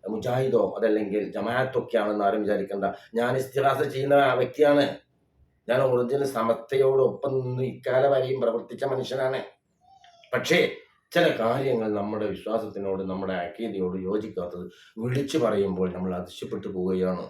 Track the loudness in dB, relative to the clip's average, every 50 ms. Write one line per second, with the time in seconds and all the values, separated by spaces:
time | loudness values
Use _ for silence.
0 | -6 -6 -6 -4 -2 -2 0 0 0 2 4 2 2 2 0 0 2 2 2 2
1 | 0 0 -2 -2 -2 -2 -4 -4 -4 -2 0 0 -2 0 -2 -4 -4 0 0 0
2 | 0 0 0 2 2 2 2 2 0 0 0 -2 -2 -4 -4 -2 -2 -2 -4 -6
3 | -16 -6 -2 0 0 2 0 -2 -2 -2 -2 2 2 2 2 2 -2 -2 -2 -4
4 | 2 4 6 6 6 6 4 2 0 -2 2 4 6 6 6 6 4 2 -2 -8
5 | _ _ _ _ _ _ _ _ _ _ _ _ _ 0 2 2 4 4 2 2
6 | 2 2 0 0 0 0 0 -2 0 0 0 -2 -2 -2 2 4 4 6 6 6
7 | 4 4 2 0 -4 -2 -2 -2 -2 -2 -2 -2 -4 -4 -6 -6 -4 0 2 4
8 | 4 4 4 2 2 0 0 0 0 0 0 -2 -6 -8 -6 -4 -2 -2 -2 -2
9 | -4 -4 -2 -2 -2 0 -2 -4 -6 -10 _ _ _ _ _ _ _ _ -20 _
10 | -20 -20 _ _ -10 _ -4 -4 2 2 4 4 4 2 -2 -10 -18 _ _ _
11 | _ _ 2 4 4 4 2 2 0 0 0 0 0 0 0 0 0 0 -2 -2
12 | -2 -2 -4 -4 -4 -4 -4 -6 -4 -4 -2 -2 -4 -4 -8 -6 -4 -4 -4 -2
13 | -4 -4 -4 -4 -4 -4 -4 -4 -4 -6 -6 -8 -8 -6 -4 -4 -4 -4 -4 -4
14 | -4 -2 -2 -2 -4 -4 -6 -8 -8 -8 -8 -10 -12 -14 -16 -20 -20 -20 _ -8
15 | -6 -2 -2 -2 -2 0 0 0 2 2 2 2 0 0 0 0 -2 -2 -2 -4
16 | -4 -4 -4 -6 -6 -10 -12 -14 -10 -8 -8 -8 -8 -8 -6 -4 -2 0 0 0
17 | 0 0 -2 -4 -8